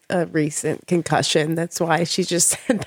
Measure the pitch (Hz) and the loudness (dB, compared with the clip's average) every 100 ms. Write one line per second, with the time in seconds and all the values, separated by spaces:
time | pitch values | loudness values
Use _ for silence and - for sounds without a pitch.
0 | - 180 170 165 151 - 156 160 - 175 | -4 -2 0 0 0 -2 -4 -4 -2 -2
1 | 156 151 139 165 151 165 170 - 165 160 | 2 0 2 2 0 -2 -4 -2 0 2
2 | 170 - 175 170 - - - 220 | 0 -2 0 0 0 0 -2 -2